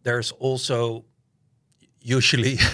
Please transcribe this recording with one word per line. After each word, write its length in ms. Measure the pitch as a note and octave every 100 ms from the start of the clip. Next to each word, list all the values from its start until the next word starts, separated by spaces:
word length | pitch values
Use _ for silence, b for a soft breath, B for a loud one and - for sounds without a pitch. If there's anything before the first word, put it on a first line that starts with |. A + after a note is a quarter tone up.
there's 280 | B2 A#2+ A2+
also 720 | - C3 C3 B2+ A#2+ A#2 A2+ - _ _ _ _ _ _ _ _ _
usually 580 | A#2 C3 - C3 B2 C3 -